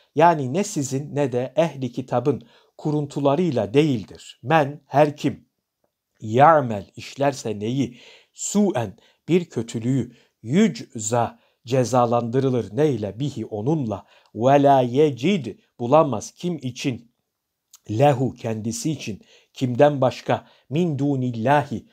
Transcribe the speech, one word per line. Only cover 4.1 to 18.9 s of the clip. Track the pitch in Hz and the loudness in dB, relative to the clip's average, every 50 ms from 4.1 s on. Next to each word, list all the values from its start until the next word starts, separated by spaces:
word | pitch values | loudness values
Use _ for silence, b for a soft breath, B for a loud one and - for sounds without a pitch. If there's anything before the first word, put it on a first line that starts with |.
| - - - - - _ - | -16 -20 -20 -20 -20 _ -4
Men, | 117 160 160 147 135 147 - _ | 0 2 2 2 0 -4 -10 _
her | - - 139 151 147 147 | -2 2 4 4 4 2
kim, | - - 143 101 - _ _ _ _ _ _ _ _ _ _ _ _ _ _ _ _ | -2 -4 -4 -4 -6 _ _ _ _ _ _ _ _ _ _ _ _ _ _ _ _
ya'mel, | - 110 107 120 139 160 165 151 135 120 110 101 90 - _ | -8 -2 2 6 6 6 6 6 4 0 -4 -6 -8 -10 _
işlerse | - - - - - 135 143 139 135 - 117 107 104 | -18 -18 -12 -6 -2 -2 -2 -2 -2 -4 -6 -6 -4
neyi, | 104 113 127 139 131 - B B B B B B B B B | -4 -4 -2 -2 -2 -4 B B B B B B B B B
su'en, | - - - - 202 208 196 - 127 117 98 92 _ b b b b b - | -12 -8 -4 0 2 2 2 2 -2 -4 -6 -8 _ b b b b b 0
bir | 160 185 175 | 0 0 0
kötülüğü, | - - 127 113 - - 117 110 120 135 135 107 - B B B B B B - | -2 -6 -8 -6 -6 -6 -6 -2 -2 0 0 -2 -4 B B B B B B -6
yücza, | 110 131 185 226 208 147 - - - - 117 107 - 117 120 117 101 - b b b b b b | -2 2 4 4 2 2 -4 -12 -14 -12 -10 -6 -2 0 0 0 -2 -4 b b b b b b
cezalandırılır, | 117 123 135 127 104 117 127 120 117 120 120 120 117 117 135 131 135 123 123 107 95 101 | -2 0 0 0 2 2 2 2 2 2 0 -2 -2 -2 0 0 0 0 -2 -4 -4 -2
neyle, | 117 151 156 135 110 104 98 95 110 | 0 0 0 0 -2 -4 -6 -6 -6
bihi, | 139 151 - 113 107 | -6 -6 -6 -8 -10
onunla, | - - 104 104 131 165 160 135 107 101 92 - b b b b b b | -8 -8 -6 -2 -2 -2 -2 -2 -4 -6 -8 -10 b b b b b b
ve | 107 113 127 139 143 139 | 0 2 4 6 6 6
la | 139 139 135 | 6 6 4
yecid, | 127 123 120 135 156 151 135 110 120 170 208 185 131 113 87 b b b b b | 4 2 2 2 2 2 2 0 0 0 0 0 -2 -6 -12 b b b b b
bulamaz, | 120 120 139 156 160 143 120 104 - - | -2 2 4 4 4 4 0 -6 -6 -10
kim | - - - 175 175 | -14 -10 -8 -6 -6
için, | 147 - 131 120 - - 147 120 117 - _ _ _ _ _ _ _ _ _ _ _ _ _ _ - _ - | -6 -8 -10 -8 -6 -4 -4 -6 -6 -8 _ _ _ _ _ _ _ _ _ _ _ _ _ _ -20 _ -6
lehu, | 104 107 139 147 139 117 131 117 - | 0 4 4 4 4 2 0 -4 -4
kendisi | - - 117 110 110 104 117 113 - - 156 | -6 -8 -6 -6 -6 -6 -6 -6 -6 -4 -4